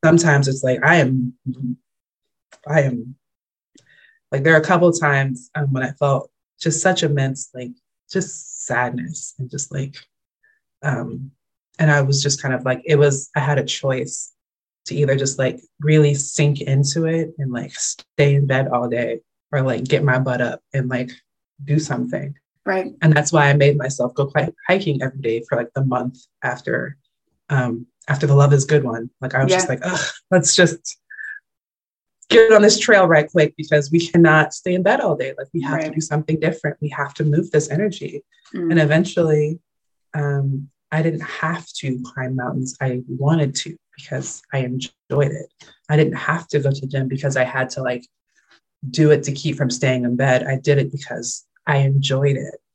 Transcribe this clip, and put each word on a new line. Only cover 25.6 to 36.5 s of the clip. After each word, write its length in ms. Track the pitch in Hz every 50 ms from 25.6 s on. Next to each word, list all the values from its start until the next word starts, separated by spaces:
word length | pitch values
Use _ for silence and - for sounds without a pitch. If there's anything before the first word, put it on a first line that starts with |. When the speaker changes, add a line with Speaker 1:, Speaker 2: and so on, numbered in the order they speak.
| 120 - _
Speaker 1:
the 100 | 135 135
month 340 | 131 123 123 120 123 123 - _ _ _ _ -
after, 540 | 127 123 123 - - 120 - 120 139 139 _ _ _ _ _ _ _ _ _ _ _
um, 380 | 147 135 127 123 113 117 - _ _ _ _ -
after 180 | 127 - -
the 80 | 143 143
Love 180 | 143 139 139 143
Is 120 | 139 139
Good 200 | - 151 147 131
one. 260 | 123 117 117 117 123 _ _
Like, 140 | 131 123 -
I 80 | 127 135
was 100 | - 190
just 140 | 185 180
Speaker 2:
Yeah. 80 | - 175
Speaker 1:
like, 60 | - -
"Ugh, 160 | 180 180 - - - - - _ _
let's 240 | 185 185 175 - -
just 440 | - 180 165 156 - _ - - _ _ _ - - - - - - _ _ _ _ _ _ _ _ _ _ _ _ _ _ _ _ _ _
get 240 | - 233 226 226 220
on 100 | 208 208
this 160 | 208 208 -
trail 280 | - - 220 196 190
right 220 | 175 165 151 151 -
quick 260 | _ 170 151 151 _
because 340 | - 156 - 156 147 143 139
we 160 | 156 170 170
cannot 480 | 165 - 175 165 156 151 156 147 - -
stay 200 | - _ 180 180
in 80 | 180 180
bed 180 | 190 - -
all 160 | 247 202 156
day. 180 | - 127 135 135
Like, 120 | - 139 _ -
we 80 | 170 135
have 180 | 139 151 -
to 60 | 156
Speaker 2:
Right. 80 | 156 143
Speaker 1:
do 60 | 160
something 380 | 156 - 147 156 156 - 160 156
different. 360 | 160 156